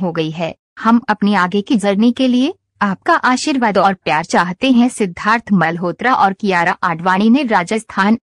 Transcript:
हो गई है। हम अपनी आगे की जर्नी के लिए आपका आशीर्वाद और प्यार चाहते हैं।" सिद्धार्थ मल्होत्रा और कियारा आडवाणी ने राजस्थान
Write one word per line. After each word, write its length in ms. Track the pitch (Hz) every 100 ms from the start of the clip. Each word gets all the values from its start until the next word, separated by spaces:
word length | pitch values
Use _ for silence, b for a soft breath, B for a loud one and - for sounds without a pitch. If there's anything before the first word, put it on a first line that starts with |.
हो 100 | 180
गई 200 | 165 160
है। 240 | 160 165 - _ -
हम 220 | 226 233 -
अपनी 240 | 208 202
आगे 280 | 202 180 202
की 140 | 202 233
जर्नी 360 | 208 196 233
के 160 | 240 262
लिए 260 | 247 269 - _ _
आपका 320 | 208 185 -
आशीर्वाद 640 | 330 240 254 - 269 233 196
और 160 | 190
प्यार 320 | 185 - 156 175
चाहते 460 | 214 175 180 269
हैं।" 180 | 240 240
सिद्धार्थ 540 | - 202 170 214 226 -
मल्होत्रा 600 | 202 160 165 180 165 233
और 200 | 262 190
कियारा 380 | 196 208 180 170 185
आडवाणी 460 | 185 165 180 185 220
ने 140 | 254
राजस्थान 760 | 269 208 175 220 - - 196 226